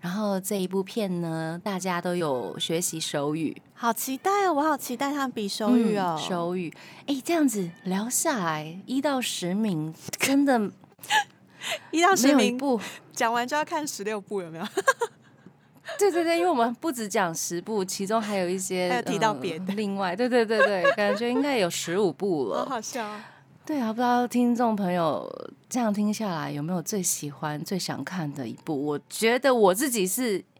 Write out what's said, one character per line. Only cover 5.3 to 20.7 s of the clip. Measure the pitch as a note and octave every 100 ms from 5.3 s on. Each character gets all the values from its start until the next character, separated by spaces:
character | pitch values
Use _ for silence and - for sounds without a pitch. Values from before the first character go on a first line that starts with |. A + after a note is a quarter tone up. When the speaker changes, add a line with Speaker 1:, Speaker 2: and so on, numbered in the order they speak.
Speaker 2:
比 | B3 G3+
手 | - G#3+ B3
语 | A3+ G#3
哦。 | F#3 D#3+
Speaker 1:
嗯， | -
手 | F3+ E3+
语。 | F#3 E3+ - - - -
诶， | C#4
这 | -
样 | E4+ D4
子 | G#3+ F3 E3+
聊 | F#3+ F#3+ A3+
下 | - E4+ C4+
来， | E3+ D#3 D3+ F3 -
一 | C4
到 | D4 C4+
十 | A#3+ - F3
名， | F#3+ A3 E3 D#3 D#3+ - -
真 | - C#4
的 | C#4+ B3 G3+ - - _ - G#5+ G5+
Speaker 2:
<laughs> | - - - - E5 -
一 | D#4
到 | F4
十 | F#4+ B3+
名， | C#4+
Speaker 1:
没 | G#3+
有 |
一 | B3
部。 | C#4 A#3 F#3 - -
Speaker 2:
讲 | - A#3
完 | A#3 B3
就 | D4
要 |
看 | D4+ E4 D4
十 | -
六 | G3+ G#3+
部， | G3 G3+
有 | E3+
没 | D#3+
有？ | G3+ - G4 B4+ A#4 - -
<laughs> | - - _ _ - - -
Speaker 1:
对， | G4+
对， | E4
对， | E4+ E4+
因 |
为 | F4+
我 |
们 | D4 A#3
不 | A#3+ E4
只 | B3 G#3+
讲 | A3 F#3
十 | E3 - E3+
部， | F3 A3
其 | F#3 -
中 | G3 A3
还 | G#3 G3+
有 | F3+
一 | F#3+
些， | F#3+ F#3 F3+
Speaker 2:
还 | A#3+
有 |
提 | A#3+ G3+
到 | A3
别 | D3 G3+ D#3+
的。 | F#3
Speaker 1:
呃， | G3+
另 | G#3
外， | G3 F#3+ F3+
对， | B3
对， | B3
对， | A3+ A3
对， | -